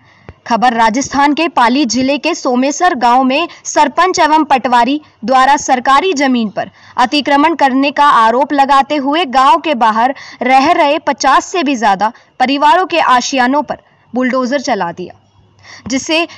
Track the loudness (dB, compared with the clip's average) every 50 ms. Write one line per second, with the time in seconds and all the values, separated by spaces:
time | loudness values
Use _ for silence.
0 | _ _ _ _ -20 -20 -20 _ -6 -4 -2 2 2 0 2 2 0 0 0 -2
1 | -6 -4 -2 0 0 0 0 0 -2 -2 0 0 0 2 2 0 0 0 -2 -2
2 | -2 -2 -2 -2 -4 -4 -6 -4 -4 -2 -2 0 -2 -2 -2 0 -2 -2 0 0
3 | 0 2 2 2 2 0 0 -2 -4 -6 -10 -16 -12 -6 0 0 0 0 2 0
4 | 0 0 2 0 0 2 2 2 2 2 0 -2 0 0 0 2 2 0 -2 -6
5 | -8 _ _ -10 -4 0 2 2 4 4 2 0 0 -2 -2 0 2 2 2 2
6 | 2 0 -2 0 0 0 0 0 -2 -4 -6 -8 -10 -10 _ _ -20 -12 -4 -2
7 | -2 0 0 -2 0 0 2 2 2 2 0 0 -2 -2 0 0 -2 -2 0 2
8 | 2 2 4 4 2 2 2 0 0 0 0 0 2 2 2 2 2 0 -2 -4
9 | -2 -2 -2 -2 -2 0 0 2 4 4 2 2 0 -2 -2 0 0 0 2 2
10 | 0 -2 -2 -6 -12 -18 -12 -6 -2 2 2 2 4 2 2 2 2 2 0 -2
11 | -2 -4 -4 -2 0 2 2 2 0 -2 -4 -4 -2 -2 -2 0 0 0 0 0
12 | -2 -4 -4 -8 _ _ _ -4 -2 -2 0 2 2 4 4 2 2 0 0 -2
13 | 2 2 2 0 0 -2 -2 0 0 0 0 -2 -2 -4 -8 -14 _ _ _ _
14 | _ _ -6 -4 -4 -2 -2 -2 -4 -2 -4 -4 -2 -4 -4 -4 -4 -6 -8 -10
15 | -14 -14 -16 _ _ _ _ _ _ _ _ _ _ -20 -20 -16 -10 -6 -6 -6
16 | -4 -2 -2 -2 -4 -4 -8